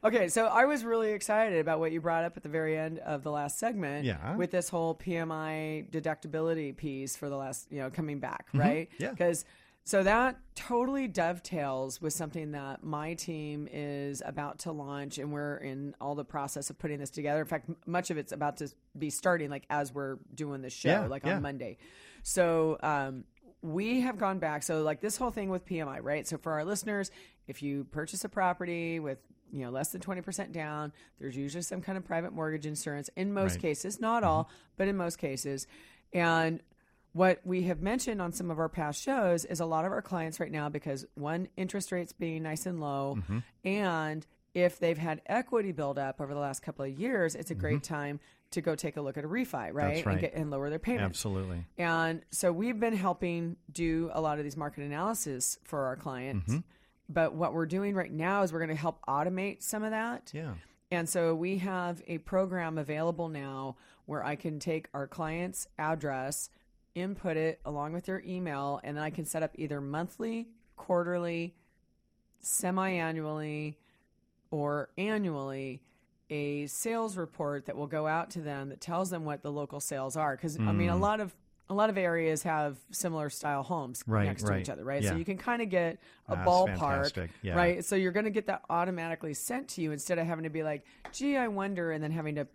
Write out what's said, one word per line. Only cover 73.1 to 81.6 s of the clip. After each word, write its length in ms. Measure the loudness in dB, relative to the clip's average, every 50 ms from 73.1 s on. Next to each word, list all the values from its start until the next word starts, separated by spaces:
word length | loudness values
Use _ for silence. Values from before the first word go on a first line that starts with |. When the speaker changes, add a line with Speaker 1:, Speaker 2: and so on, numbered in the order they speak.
| 0 -2 -2 -4 -4 -4 -4 -4 -4 -4 -4 -6 -8 _ _ _ _ _ _ _ _ _ _ _ _ _ _ _
Speaker 1:
or 380 | -2 0 0 2 0 0 -2 -4 _ -4
annually 840 | 0 0 0 2 0 0 -2 -2 -4 -4 -4 -6 -6 -6 -8 -10 _ _ _ _ _ _ _ _ _ _
a 360 | -4 -2 -2 -2 -2 -2 -4
sales 500 | -4 -4 -4 -2 -2 0 0 0 -2 -2
report 500 | -4 -6 -6 -4 -4 -2 -2 -2 -2 -4
that 100 | -6 -6
will 100 | -4 -4 -2
go 180 | -2 0 0
out 240 | 2 2 0 0 -2
to 100 | -6 -6
them 280 | -6 -4 -4 -4 -6 -8
that 120 | -10 -10
tells 300 | -8 -2 0 0 0 0
them 140 | -2 -4 -2
what 180 | -2 -4 -4 -4
the 80 | -4
local 300 | -4 -2 -4 -4 -6 -6
sales 360 | -6 -4 -2 -2 -2 -2 -2
are. 200 | 0 0 0 0
'Cause, 220 | 0 -2 -4 -2 2
I 140 | 2 4 6
mean, 160 | 6 4 4
a 60 | 4
Speaker 2:
Mm. 60 | 4
Speaker 1:
lot 200 | 4 4 4 2
of, 140 | 0 -4 -6 _ _ _ _ _